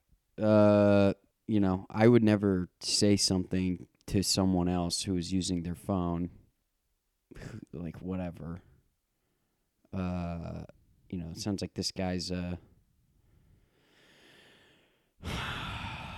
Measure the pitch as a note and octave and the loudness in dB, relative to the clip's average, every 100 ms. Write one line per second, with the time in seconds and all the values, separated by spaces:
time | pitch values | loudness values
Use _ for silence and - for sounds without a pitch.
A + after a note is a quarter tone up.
0 | _ _ _ - G#2+ G#2+ G#2 G#2 G2+ G2+ | _ _ _ -2 4 6 6 6 6 6
1 | G2 - _ _ - G#2+ F#2+ F#2 - G#2+ | 4 0 _ _ -2 0 2 -2 -4 4
2 | A2+ A#2+ G#2+ G#2 G2+ F#2 F2 _ - - | 6 8 6 4 4 2 -2 _ -4 2
3 | G#2 G2+ - F#2 F2+ F#2 F#2 F2 - _ | 4 4 2 0 0 -2 -2 -4 -10 _
4 | - G#2 F#2 - F#2+ F2+ F2+ F2+ F2 - | -4 -2 0 0 2 2 0 0 -2 -4
5 | G2+ F2+ E2+ F#2+ F2 F2 E2 E2 - F#2+ | -4 -4 -2 -2 -2 -4 -4 -6 -4 -2
6 | F2 E2+ F2 - _ _ _ _ _ _ | -2 -2 -6 -10 _ _ _ _ _ _
7 | _ _ _ - - A2 - D2+ E2+ E2 | _ _ _ -18 -16 -16 -16 -12 -12 -10
8 | F2 F#2 F2+ E2 D#2 F2 - _ _ _ | -8 -6 -8 -10 -12 -12 -16 _ _ _
9 | _ _ _ _ _ _ _ _ _ F#2+ | _ _ _ _ _ _ _ _ _ -6
10 | F2+ F2+ E2+ E2+ E2+ E2 - - _ _ | -4 -4 -6 -8 -10 -12 -14 -20 _ _
11 | _ F#2 E2 F2 G#2+ G2 F2+ - F#2 - | _ -10 -10 -8 -6 -6 -6 -4 -4 -4
12 | F#2 F2+ E2+ F2+ F2 F2+ - _ _ _ | -4 -4 -4 -6 -6 -8 -12 _ _ _
13 | _ _ _ _ _ _ _ _ _ _ | _ _ _ _ _ _ _ _ _ _
14 | _ _ _ _ _ _ _ _ _ _ | _ _ _ _ _ _ _ _ _ _
15 | _ _ - - - - - - - - | _ _ -10 -8 -8 -8 -10 -10 -10 -12
16 | - | -14